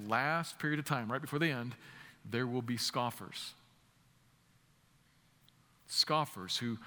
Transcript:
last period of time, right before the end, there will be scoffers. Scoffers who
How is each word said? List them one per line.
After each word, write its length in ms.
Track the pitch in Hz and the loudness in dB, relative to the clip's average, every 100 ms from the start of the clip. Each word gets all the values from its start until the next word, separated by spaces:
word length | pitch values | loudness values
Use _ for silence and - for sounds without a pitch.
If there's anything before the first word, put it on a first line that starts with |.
| 104 | 0
last 520 | 113 143 165 160 - | 2 4 2 -2 -2
period 200 | 151 151 | 0 0
of 60 | 147 | 2
time, 240 | 139 110 | 0 0
right 80 | 131 | -2
before 200 | 151 147 | 0 2
the 100 | 165 | 2
end, 240 | 127 120 117 - - - - | 2 -2 -8 -14 -18 -20 -16
there 220 | 104 117 127 | -4 0 0
will 160 | 123 | 0
be 140 | 117 117 | 0 0
scoffers. 760 | - 131 120 - 98 - - - - - - _ - _ _ _ _ _ _ _ _ _ _ _ _ _ - - - - - | 0 0 0 -2 -8 -10 -12 -14 -20 -20 -20 _ -20 _ _ _ _ _ _ _ _ _ _ _ _ _ -20 -20 -20 -20 -2
Scoffers 720 | - - 156 147 98 92 - | 2 4 4 4 0 -4 0
who 200 | 120 113 | 0 -2